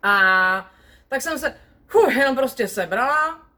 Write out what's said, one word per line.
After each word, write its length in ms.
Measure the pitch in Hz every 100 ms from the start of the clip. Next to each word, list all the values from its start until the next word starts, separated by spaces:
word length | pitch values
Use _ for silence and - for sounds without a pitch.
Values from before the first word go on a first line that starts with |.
A 680 | 202 202 190 185 185 190 - _ _ _ _
tak 140 | 269
jsem 180 | 330 302
se, 180 | 311 - _ _ _
fuh, 280 | 415 392 240
jenom 200 | 277 262
prostě 320 | 262 - 202
sebrala 760 | - 175 196 262 302 311 320 _